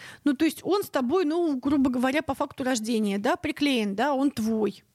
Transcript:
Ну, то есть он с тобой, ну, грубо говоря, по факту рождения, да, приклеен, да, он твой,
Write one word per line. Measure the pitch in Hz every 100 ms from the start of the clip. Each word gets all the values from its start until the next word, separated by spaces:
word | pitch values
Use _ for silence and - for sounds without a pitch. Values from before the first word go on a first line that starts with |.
| - -
Ну, | -
то | 262 320
есть | -
он | - 392
с | 392
тобой, | 294 247 339 320
ну, | 330 339 269
грубо | - 294 262
говоря, | 247 254 277
по | 311
факту | 277 277 -
рождения, | 254 254 214 233 214 196
да, | 226 339
приклеен, | 302 311 294 262 208
да, | 196 269
он | 269 285
твой, | - 220 220 208 - _